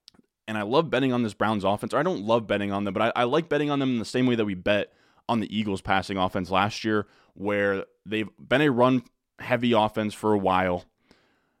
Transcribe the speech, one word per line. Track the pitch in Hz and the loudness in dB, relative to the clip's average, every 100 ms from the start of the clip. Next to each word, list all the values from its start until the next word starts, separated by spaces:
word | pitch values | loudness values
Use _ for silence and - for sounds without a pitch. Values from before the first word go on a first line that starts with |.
| - _ _ _ - | -20 _ _ _ -10
And | 110 | -6
I | |
love | 104 139 170 | 0 0 2
betting | 127 135 | 0 0
on | 123 | 0
this | 113 95 | -2 0
Browns | 107 107 | 0 2
offense. | 95 101 113 | 0 0 -2
Or | 131 | -2
I | |
don't | 165 151 | 0 -2
love | 104 117 104 | 0 0 2
betting | 101 101 | -2 0
on | 98 101 | -2 -2
them, | 98 | 0
but | 113 - | 0 2
I, | |
I | 123 | 0
like | 147 165 | 0 0
betting | 147 147 | -2 0
on | 143 | 0
them | 135 | 0
in | 120 | -2
the | 101 | -2
same | 127 127 | 0 2
way | |
that | 117 104 | 2 0
we | 92 | -2
bet | 95 104 - _ _ _ - | 0 0 0 _ _ _ -4
on | 117 | -2
the | 104 104 | -2 -2
Eagles | 104 95 | -2 -4
passing | - 95 92 95 | 0 0 0 -2
offense | 92 98 87 | -2 -2 -2
last | 92 104 - | 0 0 -2
year, | 110 107 101 _ _ - | -2 -2 -4 _ _ -10
where | 101 101 101 98 - _ | -4 0 0 -2 -6 _
they've | 92 107 101 - | -8 -6 -6 -10
been | 69 127 | -2 2
a | 151 | 2
run-heavy | 120 127 131 - _ _ _ - 120 120 | 4 2 2 -4 _ _ _ -4 0 2
offense | 110 107 - 107 - | 2 2 0 -4 -2
for | 107 | 0
a | 104 | 2
while. | 95 92 92 90 - _ _ _ _ _ _ _ | 2 2 2 -2 -8 _ _ _ _ _ _ _